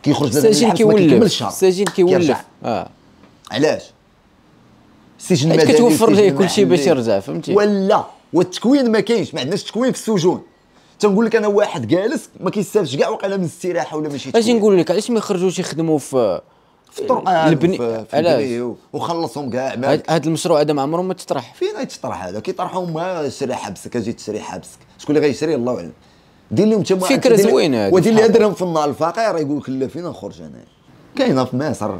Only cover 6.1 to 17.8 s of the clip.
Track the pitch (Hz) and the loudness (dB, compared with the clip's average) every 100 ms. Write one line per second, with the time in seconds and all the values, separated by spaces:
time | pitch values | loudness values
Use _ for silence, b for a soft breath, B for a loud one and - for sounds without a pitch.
6.1 | 202 202 139 190 - 185 170 143 147 113 | 6 4 4 0 2 2 4 2 0 0
7.1 | 98 117 165 143 196 208 202 190 202 - | -2 -2 -10 0 0 2 0 0 0 -2
8.1 | - _ 160 180 - 220 285 240 220 196 | -16 _ 0 0 -2 0 2 2 0 0
9.1 | 233 143 156 131 185 - 208 254 - - | -2 -2 -6 -4 -6 -6 -4 -2 -2 -2
10.1 | 214 170 131 - _ _ b b b 208 | 0 0 -2 -8 _ _ b b b 0
11.1 | 196 226 226 208 202 - 170 110 170 208 | 2 2 0 2 0 0 -2 -2 0 0
12.1 | 294 - - 185 190 190 214 160 135 - | -4 -8 -10 -6 -4 -2 -2 -2 -2 -2
13.1 | 220 196 196 170 - 185 170 156 156 151 | -2 -4 -4 -6 -6 -6 -4 -6 -6 -6
14.1 | 143 135 226 220 233 208 190 160 180 214 | -8 -2 0 2 4 4 4 4 0 0
15.1 | 233 - 190 185 175 175 143 160 156 - | -4 -2 -2 -2 -2 -6 -4 0 0 0
16.1 | 131 110 82 - b b b _ - - | 0 2 0 -6 b b b _ -12 -4
17.1 | - 185 175 160 156 170 180 | -2 0 2 2 2 0 0